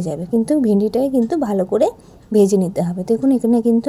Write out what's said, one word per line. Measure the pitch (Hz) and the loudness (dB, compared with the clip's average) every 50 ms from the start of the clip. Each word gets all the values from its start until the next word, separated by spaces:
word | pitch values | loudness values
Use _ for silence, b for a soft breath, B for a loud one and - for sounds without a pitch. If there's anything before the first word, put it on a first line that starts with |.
| 175 165 | -2 -4
যাবে, | 147 160 175 175 | -6 -8 -6 -4
কিন্তু | 240 226 226 269 302 311 254 | -2 -2 0 0 0 0 2
ভেন্ডিটাই | 214 208 202 208 214 - 233 269 277 262 | 2 2 2 0 0 0 -2 -2 0 0
কিন্তু | 262 226 226 339 320 269 208 | 0 0 0 0 -2 -2 -2
ভালো | 208 190 180 | -2 -2 -2
করে | 185 - 214 302 - - B B B B B B B | 0 0 0 0 0 -2 B B B B B B B
ভেজে | 214 214 202 190 208 196 185 | 2 4 4 4 4 2 0
নিতে | 170 196 - 175 170 | 0 -2 -4 -4 -4
হবে। | 175 185 185 - | -4 -4 -2 -2
দেখুন | 226 226 262 269 269 | -2 0 0 0 0
এখানে | 233 - 226 240 233 220 233 | 2 2 2 2 2 2 2
কিন্তু | 226 233 226 | 0 0 0